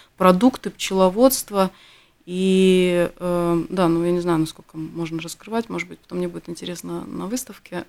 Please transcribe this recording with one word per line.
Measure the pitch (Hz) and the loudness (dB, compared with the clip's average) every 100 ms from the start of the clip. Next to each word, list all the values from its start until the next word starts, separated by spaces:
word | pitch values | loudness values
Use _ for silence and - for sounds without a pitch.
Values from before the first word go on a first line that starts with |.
| _ - | _ 2
продукты | 185 180 247 - 202 | 4 6 4 2 -8
пчеловодства. | - - 190 185 202 262 262 - 202 185 - - _ _ _ - | -10 -4 2 2 6 4 4 -2 0 0 -2 -20 _ _ _ -8
И, | 180 190 190 190 185 180 175 170 - | -2 2 4 6 4 4 2 0 -4
э, | 180 175 170 170 - | -4 -2 0 0 -2
да, | 185 170 | 0 0
ну, | 170 | 2
я | 170 | 0
не | 175 | 0
знаю, | 175 160 | 0 0
насколько | 160 - - 160 | -2 -6 -16 -12
можно | 156 170 165 165 | -10 -8 -8 -8
раскрывать, | 165 - 202 226 226 | -10 -14 -8 -6 -6
может | 175 180 | -8 -10
быть, | 170 | -16
потом | - 180 | -12 -8
мне | 180 | -6
будет | 170 - | -8 -12
интересно | 170 180 175 175 170 | -12 -10 -10 -10 -10
на | - 180 180 | -10 -10 -8
выставке, | 247 - - - 180 | -8 -10 -18 -14 -12